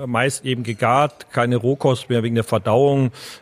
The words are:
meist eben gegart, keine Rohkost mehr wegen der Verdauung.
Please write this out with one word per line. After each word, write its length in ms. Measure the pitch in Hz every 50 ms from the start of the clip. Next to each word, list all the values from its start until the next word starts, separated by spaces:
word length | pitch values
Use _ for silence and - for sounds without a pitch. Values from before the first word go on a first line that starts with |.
| 139
meist 360 | 123 120 117 127 139 - - -
eben 200 | 131 127 123 113
gegart, 640 | 117 110 - 123 113 127 143 147 143 - - - -
keine 240 | - 127 120 120 123
Rohkost 520 | 117 117 127 139 - - 135 123 - - -
mehr 140 | 120 117 110
wegen 100 | 117 117
der 100 | 117 107
Verdauung. 680 | - 113 107 - 113 107 127 143 143 139 139 131 120 - - - - - -